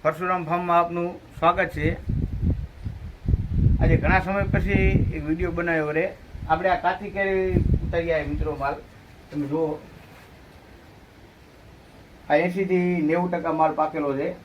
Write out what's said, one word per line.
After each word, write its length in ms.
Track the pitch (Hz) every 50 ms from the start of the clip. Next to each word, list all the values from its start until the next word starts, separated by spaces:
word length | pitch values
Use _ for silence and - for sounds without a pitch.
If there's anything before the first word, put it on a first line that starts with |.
પરશુરામ 440 | - 156 156 156 185 180 185 180 165
ફાર્મમાં 340 | 151 175 175 180 175 170 170
આપનું 400 | 170 170 170 175 170 175 175 - - - - -
સ્વાગત 300 | 160 170 175 190 180 165
છે. 280 | - 151 151 160 175 - - - - - - - - - - - - - - - - - - - - - - - - - - - - - - - - - - - - -
આજે 180 | - 170 170
ઘણા 220 | - - 151 185 190
સમય 240 | 185 185 196 202 196
પછી 420 | - - 196 - 202 202 196 190 190 185 - - - 165
એક 100 | 160 147
વીડિયો 280 | 151 160 170 180 175
બનાવ્યો 400 | 160 170 170 170 165 160 151 151
રે. 140 | 151 160 180 190 - - - - - - -
આપણે 220 | - 160 165 185 185
આ 60 | 180
કાચી 340 | - - 175 185 - 202 202
કેરી 440 | - 196 196 196 190 190 190 185 180
ઉતારી 580 | - - - - - - - - 170 165 170
આવ્યા 140 | 160 156 147
મિત્રો 300 | 147 147 - 151 156 147
માલ. 200 | 139 139 143 151 - - - - - - - - - - -
તમે 160 | - 147 143
જુઓ, 320 | 135 147 160 160 156 151 - - - - - - - - - - - - - - - - - - - - - - - - - - - - - - - - - - - - - - - - - - - - - - - - - - -
આ 60 | 147
એંશી 300 | 156 170 180 180 196 190
થી 360 | 185 185 180 180 180 180 170
નેવું 300 | 151 151 165 175 180 175
ટકા 200 | 175 165 160 165
માલ 220 | 160 160 160 156 151
પાકેલો 440 | 151 156 151 - 156 147 143 135
છે. 120 | 139 143 - - -